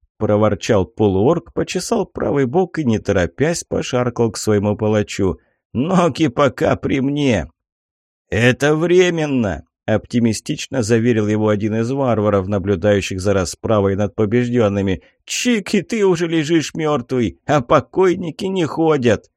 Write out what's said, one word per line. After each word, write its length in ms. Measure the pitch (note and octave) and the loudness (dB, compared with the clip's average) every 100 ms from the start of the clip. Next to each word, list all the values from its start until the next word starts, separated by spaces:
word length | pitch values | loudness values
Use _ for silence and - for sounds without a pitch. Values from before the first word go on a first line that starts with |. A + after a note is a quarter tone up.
| _ - | _ -8
проворчал 680 | G#2 G#2 G#2+ G2 - G#2+ F2 | 0 2 2 0 0 0 0
полуорк, 680 | - G#2+ F#2+ A#2 E3+ - | 0 0 2 2 0 -4
почесал 520 | - E3 F#3 - A#3 F3+ | -6 -4 -4 -4 -4 -4
правый 400 | - - C#3+ C3 | -4 -2 0 0
бок 340 | E3 F3+ - | 0 -2 -2
и, 60 | C3 | 0
не 120 | G#2+ | 0
торопясь, 680 | - F#2+ E2+ - D3+ E3+ | 0 0 0 0 -2 -2
пошаркал 680 | - - - B2 B2 A#2+ A#2 | -4 -6 -2 -2 -2 0 -2
к 60 | - | -2
своему 380 | - G#2 G2+ G2+ | 0 0 2 0
палачу. 600 | G#2+ G#2+ G#2 - F#2+ C#2+ _ _ _ | 0 0 -2 -2 -2 -2 _ _ _
«Ноги 540 | A2+ D#3 F#3 F3 B2 D3+ | -4 0 2 2 0 -2
пока 480 | C#3 C#3+ - D#3 B2 | 2 0 2 -2 0
при 260 | - C#3 | -2 -2
мне!» 480 | C3+ D3 C#3 G2+ - _ _ _ _ _ _ _ - | -2 0 0 0 -2 _ _ _ _ _ _ _ -8
«Это 460 | F#2+ B2 B2 C#3+ D#3 | 0 0 2 0 0
временно!» 880 | E3+ F3+ F3+ E3 D3+ C3 G#2 C#2+ - _ - | 2 4 4 2 -2 0 -2 -4 -10 _ -4
оптимистично 960 | G#2+ - B2 A#2 G#2 - D3+ - C#3 | -4 0 0 0 -2 -6 -8 -6 -4
заверил 460 | G#2 A#2 A#2+ A2 G#2 | 0 2 2 2 0
его 220 | G#2+ G#2+ | 0 0
один 260 | G#2 G#2+ A2 | 0 -2 -2
из 160 | A#2 | -2
варваров, 560 | C#3 C3 G#2+ G#2 G2+ F#2 | -2 0 0 2 0 0
наблюдающих 720 | G#2 F#2+ F#2+ G#2 G2+ - F#2+ | -4 -2 0 2 2 0 -4
за 140 | F#2+ | 0
расправой 640 | F#2+ F2+ - G2 G#2+ G2 G2 | 0 -2 -4 -2 0 2 0
над 200 | G2+ - | -4 -2
побеждёнными. 880 | G#2+ A#2+ B2 A#2+ G#2 G2+ F#2+ F#2 _ _ - | 0 0 0 2 2 0 -2 -4 _ _ -12
«Чик, 480 | - B3 A3+ F#3 | -6 0 -2 0
и 80 | G#3 | -2
ты 240 | E3 A3+ G3 | -2 0 2
уже 220 | E3+ E3+ | 2 0
лежишь 460 | E3 D3 E3+ C3+ | -2 0 0 0
мёртвый, 680 | - D3+ D3 A#2+ B2+ A2 - - | -4 -2 -2 -2 -2 -2 -4 -2
а 160 | D3 | -2
покойники 840 | - D#3 - - F#3+ F3+ F3 - G3 | 2 0 0 0 0 0 -6 -8 -6
не 200 | F#3+ D#3+ | -2 -4
ходят!» 640 | - D#3+ D3+ A#2+ G2 - | 0 0 2 2 2 -2